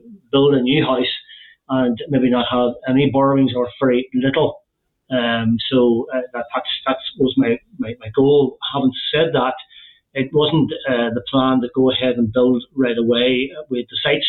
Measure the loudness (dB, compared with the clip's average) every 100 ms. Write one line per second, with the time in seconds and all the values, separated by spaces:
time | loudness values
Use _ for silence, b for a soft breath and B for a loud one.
0 | -6 -20 _ 2 4 4 2 0 2 0
1 | -2 -6 B B B B -4 0 0 -2
2 | -2 0 2 2 0 0 0 -2 -2 2
3 | 2 2 2 4 2 0 -4 -2 0 0
4 | 0 -2 0 0 -2 -4 _ _ _ _
5 | _ -4 -2 0 0 0 0 2 4 2
6 | -2 -6 -6 -10 -8 -8 -6 -6 -4 -6
7 | -6 -2 0 2 0 -2 -6 -10 -10 -10
8 | -6 0 4 4 4 -2 -8 -2 -2 -2
9 | -4 0 0 0 -2 -4 -12 B B B
10 | _ -6 -2 0 2 2 0 -2 -2 0
11 | 0 -4 -4 0 2 0 0 0 0 2
12 | 0 0 0 2 2 2 -2 -2 0 0
13 | 0 2 2 0 -2 -8 -8 -6 -6 -6
14 | -2 0